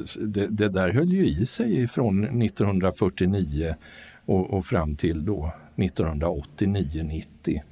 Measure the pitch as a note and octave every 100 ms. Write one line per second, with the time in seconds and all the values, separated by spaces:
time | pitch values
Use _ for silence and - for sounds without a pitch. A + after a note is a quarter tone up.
0 | - - G#2+ G2+ G2+ G#2+ G#2 F#2+ F#2 A2+
1 | F3 F#3+ E3+ D2+ B2 - A#3 D#3 B2 -
2 | A#2 F#2+ G#2+ A#2+ A2 - G2+ F#2+ F#2 -
3 | F#2+ - F#2 G2+ D#2 D2 E2 D#2 - -
4 | - - - F#2+ F#2 G2 - G#2 D2+ D2
5 | F2 D#2+ E2+ G2+ D#2+ - - - F#2+ -
6 | E2 D2 E2+ F2 - - G2 G2 D2+ D#2
7 | D#2 D#2+ - - - C#2+ -